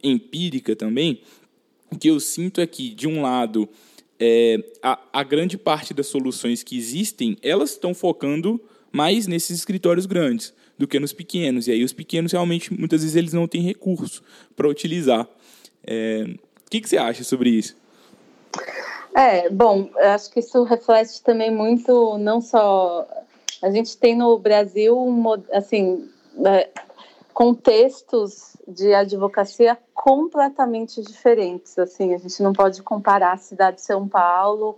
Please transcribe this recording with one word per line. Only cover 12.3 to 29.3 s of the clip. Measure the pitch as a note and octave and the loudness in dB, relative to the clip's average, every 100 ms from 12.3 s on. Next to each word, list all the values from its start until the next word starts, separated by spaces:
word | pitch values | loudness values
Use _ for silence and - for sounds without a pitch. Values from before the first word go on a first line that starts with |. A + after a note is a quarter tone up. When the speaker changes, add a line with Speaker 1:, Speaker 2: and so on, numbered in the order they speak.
Speaker 1:
realmente, | F3 F3 E3+ - | -2 -2 -4 -6
muitas | F3+ D#3+ D#3 | -6 -2 -2
vezes | D#3 E3 | 0 -2
eles | E3 | 0
não | E3+ E3+ | -2 -2
têm | E3+ | -2
recurso | F3 - F#3+ F3 - - _ - _ - | -4 -4 -6 -6 -8 -14 _ -20 _ -2
pra | D3 | -2
utilizar. | D3 D#3+ F3 C3 A2+ A#2 _ _ _ - _ - | -2 -4 -2 0 0 -2 _ _ _ -20 _ -10
É, | A2+ A2 A2 A2+ - _ _ - | -6 -4 -4 -6 -12 _ _ -8
o | |
que | A3 | -8
que | A3 | -2
você | F#3 | -2
acha | A#2 A#2 | -2 -6
sobre | B2 C3 B2 | -4 0 2
isso? | A2 - - _ _ _ _ _ _ _ - - - - - - - | 2 -2 -10 _ _ _ _ _ _ _ -14 -12 -12 -14 -14 -4 2
Speaker 2:
É, | C4 F3+ F3 | 4 4 0
bom, | G3 A#3 G3 G3 - | 2 4 4 0 2
eu | G3 | 2
acho | G#3 - | 2 -2
que | A#3+ | -4
isso | A#3 B3+ | 0 0
reflete | A#3+ A#3 - A3+ A3+ - | 2 2 4 4 2 -2
também | - A3+ A3 | 0 0 0
muito, | A3 A3 A#3+ B3 B3 A3+ G#3 | 0 0 0 4 4 4 0
não | G#3 A#3 | 0 -2
só... | A#3 A3+ G#3 G3 F3+ F3 - - - _ - - | 2 2 4 4 0 -2 -8 -12 -16 _ -14 -4
a | F#3+ | -2
gente | G#3 A#3 - | 0 -2 2
tem | A#3+ A#3+ | 2 4
no | A#3+ A3 | 4 4
Brasil, | G#3+ G#3 G3+ F#3+ A3 B3 | 4 2 2 2 4 4
um | B3+ | 2
mo-, | A#3+ A3+ G#3+ - | 0 0 -2 -2
assim, | G3+ G3 G#3+ F#3+ F3+ C#3+ _ _ - F#3+ | -4 -2 0 0 -2 -6 _ _ -2 2
é, | G3 - - - - - _ _ | 2 0 -6 -20 -20 -20 _ _
contextos | - A#3+ A#3 - A3 C4 - _ A#3+ G3+ - - _ - | 2 2 4 4 6 4 0 _ -2 -2 -8 -20 _ -18
de | F3+ G3+ | -2 2
advocacia | G3+ G3+ G3 G3 | 4 2 -2 -2